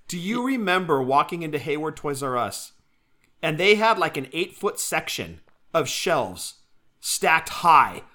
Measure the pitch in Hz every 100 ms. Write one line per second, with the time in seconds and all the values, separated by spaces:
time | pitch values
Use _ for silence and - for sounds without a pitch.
0 | - 175 180 240 247 262 196 185 170 139
1 | 127 139 151 175 160 147 151 151 156 151
2 | 151 135 139 123 104 - - _ _ _
3 | _ _ _ _ 160 156 190 208 220 196
4 | 160 143 131 165 196 - 196 - - 160
5 | - - 82 85 _ _ _ - - -
6 | 185 151 98 90 - - _ _ _ _
7 | - - 180 160 - - 170 151 107 -
8 | -